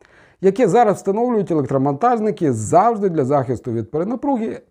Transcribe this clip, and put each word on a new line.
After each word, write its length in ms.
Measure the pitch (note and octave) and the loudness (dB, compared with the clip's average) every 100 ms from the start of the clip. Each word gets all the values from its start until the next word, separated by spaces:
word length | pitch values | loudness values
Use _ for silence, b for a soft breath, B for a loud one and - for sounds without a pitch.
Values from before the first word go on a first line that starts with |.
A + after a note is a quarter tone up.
| b b b b | b b b b
яке 260 | F#3+ F#3+ A3 | 0 2 4
зараз 280 | A3 A#3+ - | 4 4 2
встановлюють 540 | G#3 G#3 B3 A3+ E3 | -2 -2 0 0 0
електромонтажники 1000 | D#3+ B2+ C3+ C#3+ C3+ A#3+ A#3 G#3+ - D#3 | -2 0 0 0 0 0 0 -2 0 0
завжди 560 | A2 G#2 E3 A3+ G#3+ G3 | -2 0 2 2 2 -2
для 160 | D#3+ B2+ | 0 0
захисту 460 | D3 B2+ A#2 B2+ | 0 -2 -6 -6
від 200 | A#2 G#2+ | -6 -4
перенапруги 720 | D3+ F#3+ B3 C#4+ B3+ A3 G#2 - | -4 -4 -4 -4 -2 -4 -8 -12